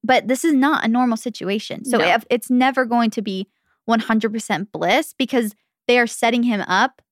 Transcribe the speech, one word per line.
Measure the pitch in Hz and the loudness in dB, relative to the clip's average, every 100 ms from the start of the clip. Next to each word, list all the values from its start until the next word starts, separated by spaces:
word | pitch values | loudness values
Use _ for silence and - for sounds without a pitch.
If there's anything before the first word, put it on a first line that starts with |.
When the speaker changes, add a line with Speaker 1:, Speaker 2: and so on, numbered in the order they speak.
Speaker 1:
But | 220 254 196 | 2 2 2
this | 254 | 0
is | 330 | 2
not | 277 269 311 | 2 2 2
a | 226 | 2
normal | 240 254 220 | 2 0 -2
situation. | 247 - 180 214 - - | -6 -8 -6 -6 -6 -10
So | - 247 | -2 0
Speaker 2:
No. | |
Speaker 1:
if, | 165 220 - | 2 2 0
it's | 240 - | -4 0
never | 247 269 262 | 2 2 0
going | 247 240 226 | 0 0 0
to | 226 | -2
be | 208 190 196 _ _ _ - | -6 -6 -8 _ _ _ -2
one | 226 | -2
hundred | 226 220 220 | 0 0 0
percent | 220 - 180 202 | -6 -4 -6 -4
bliss | 165 170 247 320 - | -4 2 2 0 -6
because | 262 262 214 - _ _ - | -2 -2 -2 -8 _ _ 0
they | 247 | 2
are | 233 | 2
setting | - 233 240 | 0 0 0
him | 240 208 - | 0 -2 0
up | 185 262 _ _ | 0 0 _ _